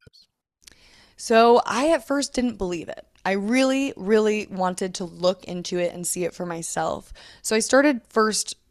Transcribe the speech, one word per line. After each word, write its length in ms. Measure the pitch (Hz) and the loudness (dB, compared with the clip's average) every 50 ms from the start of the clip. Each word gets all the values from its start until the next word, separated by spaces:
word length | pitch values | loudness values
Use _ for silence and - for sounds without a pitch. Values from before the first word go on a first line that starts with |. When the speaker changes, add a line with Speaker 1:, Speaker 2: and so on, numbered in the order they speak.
| _ | _
Speaker 1:
this? 220 | - _ _ _ _ _ _ _ _ _ _ _ - - _ _ _ _ - - _ _ | -20 _ _ _ _ _ _ _ _ _ _ _ -20 -20 _ _ _ _ -20 -20 _ _
Speaker 2:
So 460 | - - - 233 226 233 233 240 240 - | -16 -4 2 4 6 8 8 6 6 4
I 260 | - 196 233 277 320 | 2 -2 0 2 2
at 160 | 330 277 - - | 2 0 0 -2
first 260 | 277 285 269 - - | -2 -2 -2 -2 -4
didn't 240 | 262 240 247 - - | -2 -2 -2 -4 -4
believe 320 | 196 180 180 165 190 - | -6 -6 -6 -6 -8 -10
it. 160 | - - - _ _ _ _ | -14 -14 -16 _ _ _ _
I 80 | 185 196 | -2 -2
really, 600 | 202 196 208 240 262 269 262 262 269 277 277 - | -2 -2 0 2 2 2 2 2 0 -2 -4 -6
really 520 | - 185 190 220 214 214 214 214 214 208 - | -8 -2 2 2 2 4 2 0 -2 -4 -6
wanted 440 | 190 185 185 185 180 - 196 185 185 | -6 -4 -2 -2 -2 -4 -6 -6 -6
to 100 | - 190 | -8 -10
look 400 | 165 170 170 175 180 190 185 - | -10 -8 -2 -2 -2 -2 -2 -6
into 340 | - 180 175 170 - 185 180 | -10 -10 -8 -8 -4 -4 -2
it 140 | 175 175 - | -2 -2 -4
and 120 | 175 175 | -6 -8
see 200 | - - 180 175 | -8 -6 -4 -4
it 80 | - - | -6 -6
for 120 | - 180 | -8 -8
myself. 680 | 175 165 165 165 - - 165 160 - - - - - - - - - - - | -8 -8 -10 -10 -8 -6 -4 -4 -4 -4 -6 -10 -16 -20 -20 -20 -20 -20 -12
So 140 | - - 220 | -6 -2 0
I 40 | 220 | 0
started 420 | 220 - - 262 277 302 277 226 - _ | 2 4 4 4 6 4 2 0 -4 _
first 460 | - 226 214 214 202 - - - - - _ _ | 0 0 2 2 0 -2 -4 -6 -10 -14 _ _